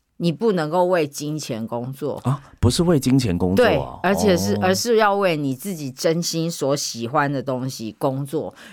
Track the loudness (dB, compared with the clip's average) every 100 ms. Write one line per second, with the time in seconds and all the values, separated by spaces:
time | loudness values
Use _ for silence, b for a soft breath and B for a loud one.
0 | _ -4 -2 0 0 0 0 0 2 2
1 | 0 -4 -6 -6 -6 -8 -6 -6 -8 -8
2 | -8 -4 -4 -4 -8 0 2 4 4 4
3 | 4 4 4 2 2 4 4 2 -2 -4
4 | 0 2 4 4 2 0 2 0 2 4
5 | 4 2 0 0 -2 -4 -6 -8 -10 -2
6 | 0 0 -2 -2 -4 -2 -2 -2 -4 -6
7 | -2 0 0 -2 -4 -4 -6 -8 -10 -4
8 | -2 -2 -4 -6 -6 B B